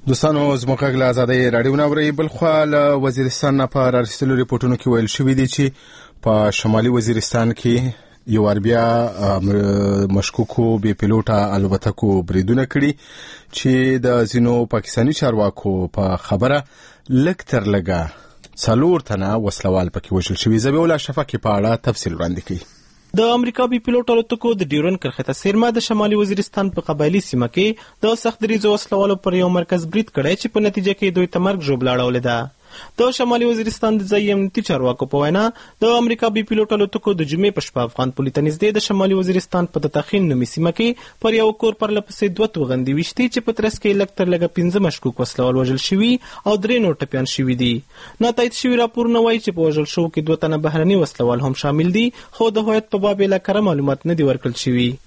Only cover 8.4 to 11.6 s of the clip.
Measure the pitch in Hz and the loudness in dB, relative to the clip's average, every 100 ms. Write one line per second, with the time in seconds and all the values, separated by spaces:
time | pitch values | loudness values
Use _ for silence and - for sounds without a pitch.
8.4 | 104 104 107 117 117 117 117 92 101 95 | 2 2 2 2 2 2 0 -2 0 0
9.4 | 98 101 101 101 101 98 98 95 - - | 0 2 2 0 0 0 2 0 -2 -4
10.4 | 110 - 113 113 107 101 104 110 110 104 | -2 0 0 2 0 0 2 2 2 0
11.4 | 101 98 | 2 0